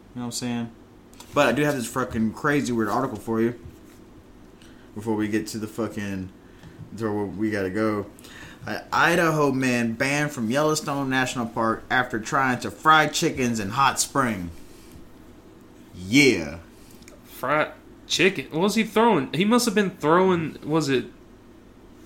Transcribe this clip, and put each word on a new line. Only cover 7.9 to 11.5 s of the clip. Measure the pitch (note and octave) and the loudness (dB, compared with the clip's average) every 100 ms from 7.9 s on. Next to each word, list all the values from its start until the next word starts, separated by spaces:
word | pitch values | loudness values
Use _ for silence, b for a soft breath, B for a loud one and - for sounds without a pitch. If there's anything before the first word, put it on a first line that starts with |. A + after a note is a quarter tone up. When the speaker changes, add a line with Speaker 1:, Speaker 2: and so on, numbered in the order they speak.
| G#2 G2+ - B B B B - | -2 -6 -12 B B B B -10
Speaker 1:
An | G#2 - | -10 -2
Idaho | A#2+ D#3 F3 E3 D3+ C#3+ | 2 4 4 2 2 2
man | C3 C3 A#2+ A#2 | 2 0 0 0
banned | A2+ C3+ D3 D3 | 0 0 0 -2
from | C3 A2 | -2 -2
Yellowstone | C#3 D3+ D#3 D3+ C#3 C3+ | 2 2 0 -2 -4 0
National | C3 B2+ C3 | 0 0 -2
Park | A2+ | -4